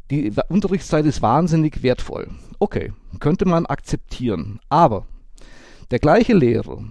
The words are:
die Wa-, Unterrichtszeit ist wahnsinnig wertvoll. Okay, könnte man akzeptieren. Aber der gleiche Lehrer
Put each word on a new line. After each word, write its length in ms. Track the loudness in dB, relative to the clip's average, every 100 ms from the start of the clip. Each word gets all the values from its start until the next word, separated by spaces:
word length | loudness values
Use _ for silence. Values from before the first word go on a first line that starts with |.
| -6
die 260 | -2 -2 -2
Wa-, 80 | -2
Unterrichtszeit 560 | -2 0 -4 0 0 2
ist 160 | 2
wahnsinnig 600 | 2 2 2 2 0 0
wertvoll. 460 | 0 0 -4 -6 -10 -14 -16 -4
Okay, 340 | -2 -2 -6 -10 -16 -4
könnte 260 | 0 2 2
man 180 | 2
akzeptieren. 960 | 0 -6 -4 -6 -6 -6 -4 -4 -6 -12 0
Aber 380 | 4 4 2 -6 -16 -18 -20 -20 -20 -20 -20 -4
der 80 | 0
gleiche 360 | 4 4 6
Lehrer 480 | 4 4 2 -4 -10 -14